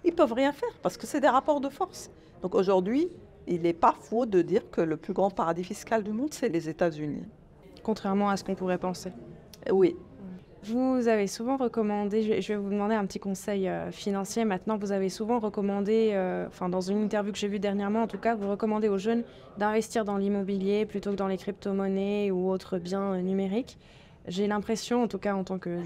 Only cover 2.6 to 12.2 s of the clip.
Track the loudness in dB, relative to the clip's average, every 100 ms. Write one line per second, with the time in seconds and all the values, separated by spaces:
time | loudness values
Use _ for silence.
2.6 | 4 4 4 0 0 -4 -20 -18 -4 0
3.6 | 2 4 4 4 -2 -2 4 4 4 0
4.6 | 0 0 0 0 -2 0 0 2 0 -2
5.6 | -4 -10 -2 0 0 -4 -4 -2 -2 0
6.6 | -4 0 0 0 -6 -6 -10 -16 -20 -20
7.6 | -20 -8 -4 -2 0 2 2 0 -2 -4
8.6 | -2 0 -2 -6 -10 -12 -18 -20 -20 -10
9.6 | 2 6 6 2 -14 -16 -14 -14 -18 -16
10.6 | -4 0 2 2 4 2 2 -2 -4 0
11.6 | 0 0 0 0 0 0